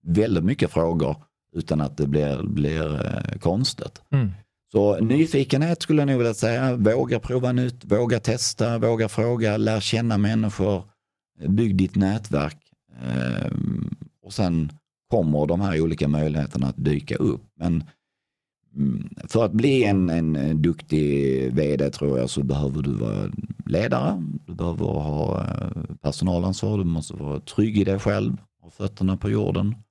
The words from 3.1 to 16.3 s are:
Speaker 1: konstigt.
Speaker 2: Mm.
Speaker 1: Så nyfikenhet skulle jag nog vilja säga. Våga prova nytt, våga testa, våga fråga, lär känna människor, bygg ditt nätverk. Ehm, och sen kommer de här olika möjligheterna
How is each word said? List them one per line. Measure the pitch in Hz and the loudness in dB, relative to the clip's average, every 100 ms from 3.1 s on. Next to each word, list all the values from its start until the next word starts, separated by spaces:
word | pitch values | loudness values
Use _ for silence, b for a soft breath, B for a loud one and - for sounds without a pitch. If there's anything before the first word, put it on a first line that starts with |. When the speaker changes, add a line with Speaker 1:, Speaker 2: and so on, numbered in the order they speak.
| - - - | -4 -6 -2
Speaker 1:
konstigt. | 85 98 131 - - - _ | 0 0 -2 -4 -14 -16 _
Speaker 2:
Mm. | 143 107 95 - _ _ | 0 0 -4 -18 _ _
Speaker 1:
Så | 104 101 90 | 2 4 2
nyfikenhet | 110 135 160 139 135 135 165 165 | 2 4 4 2 2 2 2 0
skulle | - 151 | 2 2
jag | 143 | 4
nog | 131 | 2
vilja | 120 | 2
säga. | 107 110 117 131 123 | 0 0 2 0 2
Våga | 104 123 127 120 | 2 2 0 -2
prova | - 123 123 | 0 0 2
nytt, | 123 123 123 - | 0 0 -4 0
våga | 104 120 117 | 2 2 0
testa, | 113 120 - - 113 117 | 0 -2 -2 -2 -2 2
våga | 117 113 110 | 0 2 0
fråga, | - 117 120 110 107 | 0 0 2 0 2
lär | 107 110 | 0 0
känna | - 113 117 104 | 0 0 2 2
människor, | 104 110 107 - 98 95 - _ _ _ _ _ 76 | 2 2 0 0 0 0 -4 _ _ _ _ _ 0
bygg | 101 113 95 | 2 2 2
ditt | 92 - | 2 2
nätverk. | 95 110 104 71 76 - _ _ _ 60 | 2 0 -2 -2 -2 -6 _ _ _ -10
Ehm, | 62 62 62 53 - - - - - - - _ | -4 -2 -2 -2 -4 -4 -4 -4 -6 -8 -14 _
och | 92 | -12
sen | 101 92 82 76 - _ _ _ | -2 0 0 -2 -8 _ _ _
kommer | 113 80 73 76 | 2 2 2 2
de | 90 | 0
här | 98 78 | 0 0
olika | 82 76 71 | 0 0 0
möjligheterna | 73 78 | 2 0